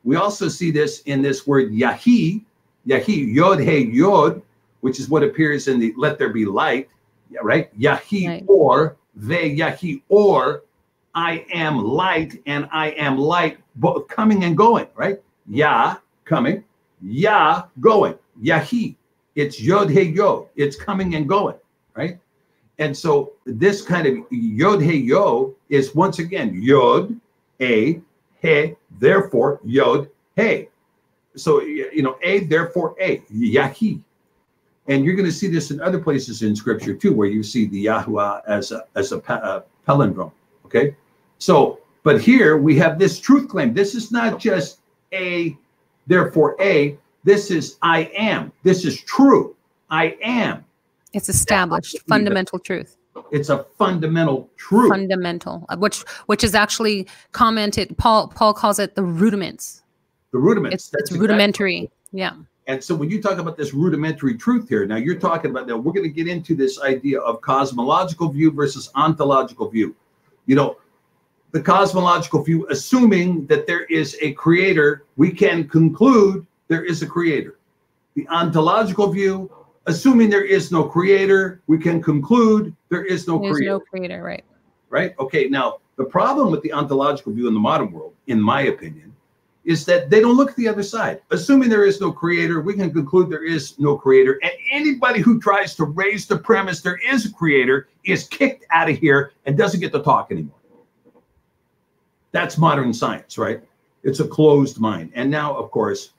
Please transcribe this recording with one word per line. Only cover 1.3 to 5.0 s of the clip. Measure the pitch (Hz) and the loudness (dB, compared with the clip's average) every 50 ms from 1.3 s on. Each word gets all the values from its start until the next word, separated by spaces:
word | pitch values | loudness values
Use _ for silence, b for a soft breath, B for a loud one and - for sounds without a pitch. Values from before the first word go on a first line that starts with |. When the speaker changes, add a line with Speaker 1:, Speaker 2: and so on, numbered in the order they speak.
| 135 - - | -2 -4 -2
Speaker 1:
word | 139 143 135 127 107 | 2 2 2 2 2
Yahi, | 107 110 123 120 - - - 240 247 220 160 160 196 214 _ _ _ _ _ _ _ _ _ | 0 0 0 0 0 0 2 4 4 4 4 0 -2 -4 _ _ _ _ _ _ _ _ _
Yahi, | 123 151 - - - 202 156 139 110 107 | 0 0 0 0 0 -2 -2 -2 0 2
Yod | 143 170 190 196 151 | 4 4 4 4 2
He | 135 147 156 143 | 2 2 2 2
Yod, | 123 110 113 127 170 196 202 170 143 - - - - _ _ _ _ _ _ _ | 0 0 2 2 4 4 4 4 4 2 0 -4 -14 _ _ _ _ _ _ _
which | - 131 127 | -6 -6 -4
is | 135 | -4